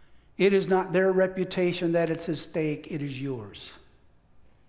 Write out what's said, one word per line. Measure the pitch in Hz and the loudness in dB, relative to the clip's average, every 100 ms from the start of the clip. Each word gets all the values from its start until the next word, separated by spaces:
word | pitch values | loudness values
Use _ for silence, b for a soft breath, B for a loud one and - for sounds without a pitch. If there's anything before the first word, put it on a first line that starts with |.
| b b b b | b b b b
It | 196 | 4
is | 196 170 | 4 4
not | 185 185 | 2 2
their | 180 190 | 2 4
reputation | 185 185 185 180 185 180 175 170 | 4 2 0 -4 0 0 0 0
that | 170 165 | 2 2
is | 160 - | -2 -4
at | 151 | -6
stake, | - 170 156 147 - | -4 -2 -2 -4 -6
it | 160 | -6
is | 143 123 | -6 -6
yours. | 135 123 101 - - - - _ _ _ _ - - _ | -6 -6 -10 -14 -18 -20 -20 _ _ _ _ -20 -20 _